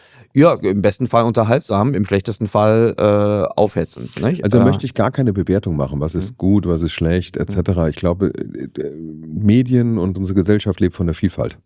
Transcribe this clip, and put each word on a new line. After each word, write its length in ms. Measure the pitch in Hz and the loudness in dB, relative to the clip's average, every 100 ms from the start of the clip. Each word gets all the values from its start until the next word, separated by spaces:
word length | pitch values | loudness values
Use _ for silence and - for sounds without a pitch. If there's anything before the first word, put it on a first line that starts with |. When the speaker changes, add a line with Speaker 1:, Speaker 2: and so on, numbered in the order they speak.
| _ - _ 135 | _ -20 _ 4
Speaker 1:
Ja, 200 | 160 113 | 4 4
im 260 | 98 101 | 0 0
besten 240 | - - 127 | 0 0 0
Fall 200 | 120 117 | 2 2
unterhaltsam, 680 | 117 110 131 - 101 123 | 2 2 0 0 0 0
im 120 | 123 98 | -2 0
schlechtesten 420 | 98 104 101 107 | 0 -2 -6 -2
Fall, 480 | 107 107 113 117 - | 2 4 4 2 2
äh, 560 | 104 104 104 104 85 - | 2 2 2 0 -2 0
aufhetzend, 640 | 104 - 82 - 60 - | 0 0 -6 -8 -12 -4
nicht? 240 | 107 180 | -2 -2
Speaker 2:
Also 140 | 101 117 | 2 4
Speaker 1:
Äh, 60 | |
Speaker 2:
möchte 200 | 131 98 | 4 2
ich 120 | 135 - | -4 -2
gar 160 | 113 | -2
keine 200 | 135 123 | 0 0
Bewertung 440 | 98 87 95 95 76 | 0 0 0 0 -2
machen, 240 | 67 71 | -4 -4
was 160 | 78 85 | -4 -4
ist 160 | 98 | -6
Speaker 1:
Mhm. 60 | 127 | -2
Speaker 2:
gut, 280 | 95 101 87 | 2 2 2
was 160 | 82 | -2
ist 100 | 82 | -2
schlecht, 440 | - 82 92 - - | -2 0 0 -2 -6
Speaker 1:
Mhm. 60 | |
Speaker 2:
et 80 | 87 | -4
cetera. 360 | 98 85 90 80 | -2 0 0 0
Ich 100 | - | -2
glaube, 360 | 87 90 95 | -2 0 -2
äh, 480 | - - - 67 - | -4 -10 -10 -12 -10
äh, 140 | 73 76 | -10 -10
Medien 1040 | 80 78 80 78 104 117 123 123 117 110 | -14 -14 -10 -2 4 4 4 2 2 0
und 180 | 92 95 | -2 -2
unsere 180 | 95 95 | -2 0
Gesellschaft 440 | 90 104 104 90 | 2 0 0 0
lebt 160 | 92 - | -2 0
von 100 | 87 | -4
der 80 | |
Vielfalt. 460 | 82 92 - 58 - | 0 -2 -2 -6 -8